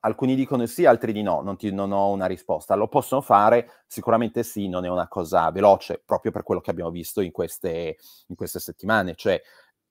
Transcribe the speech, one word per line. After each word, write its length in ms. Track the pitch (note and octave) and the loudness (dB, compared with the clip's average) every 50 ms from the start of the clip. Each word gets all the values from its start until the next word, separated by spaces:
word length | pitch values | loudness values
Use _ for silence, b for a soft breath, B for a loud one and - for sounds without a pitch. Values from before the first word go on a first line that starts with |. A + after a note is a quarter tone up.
alcuni 340 | - A2 G#2+ - C#3 B2+ C3 | -4 -4 -2 0 0 0 2
dicono 300 | C3 C3+ - C#3+ B2 A#2 | 0 0 -2 -2 -2 -2
sì, 180 | A2+ - - F3 | -4 -2 4 6
altri 280 | C#3 A#2+ A2+ - A2+ | 6 6 6 2 -4
di 100 | G#2+ G#2 | -4 -2
no, 180 | G#2 G2 E2+ C#2+ | 0 0 -2 -2
non 140 | D2 G2 G2 | -2 -6 -8
ti, 160 | - - G#2 | -6 -6 -6
non 200 | F#2+ G2 G2 G2 | -4 -4 -4 -2
ho 180 | G2+ G2 G2 G2+ | -2 0 0 0
una 160 | G2+ G2 F#2 | 0 -2 -2
risposta. 480 | F#2 F#2 - - - - D#2 - - G2 | -4 -4 -6 -4 -4 -4 -4 0 0 2
Lo 140 | G2+ G#2+ - | 2 2 0
possono 320 | - C#3+ - - C3 C3+ | 0 -2 0 0 -2 -4
fare? 640 | - - A2 G2+ G#2 A2 A#2 A#2+ A#2 - - _ _ | 2 4 6 6 8 6 6 4 2 -2 -14 _ _
Sicuramente 560 | _ - - - A#2+ A2+ A2+ A#2 G#2+ - A#2+ | _ -14 -6 0 2 2 2 2 -2 -2 -4
sì, 260 | A2+ - - G#2 G2+ F#2 | -6 -4 -6 -6 -6 -4
non 160 | F2+ F2+ F2+ | -4 -4 -4
è 40 | F2+ | -4
una 200 | F2+ F2+ E2+ - | -4 -4 -4 -4
cosa 420 | - G2 F2 D#2 F2+ F2 E2 D#2+ | -6 -8 -6 0 0 2 2 2
veloce, 500 | D#2+ F#2+ G#2 G2+ G2 - - - E2+ - _ | 0 4 6 6 6 6 2 -8 -10 -10 _
proprio 260 | - G#2 - - F2+ | -4 -4 -2 -2 -4
per 100 | D#2+ - | -6 -6
quello 180 | - - F#2+ F2 | -4 -4 -4 -4
che 100 | - - | -4 -6
abbiamo 200 | F2 E2 F2 E2 | -6 -6 -6 -6
visto 300 | E2+ F2 E2 - - A2 | -8 -8 -10 -8 -4 -4
in 120 | F#2+ E2+ | -4 -4
queste, 640 | - - F2 D#2+ - - - F2+ E2 E2+ E2+ D#2+ D#2+ B B B B B B _ | -4 -6 -8 -8 -8 -8 -6 -6 -6 -4 -6 -8 -10 B B B B B B _
in 80 | F#2 | -12
queste 240 | - F#2 E2 - F2+ | -12 -10 -10 -10 -10
settimane, 540 | - - E2+ - - G2+ A2 G#2+ F#2+ F2+ E2 | -12 -12 -14 -10 -2 0 0 2 0 -2 -6
cioè 260 | - - G#2 F#2 - b b b b b b b _ _ _ | -4 0 0 0 0 b b b b b b b _ _ _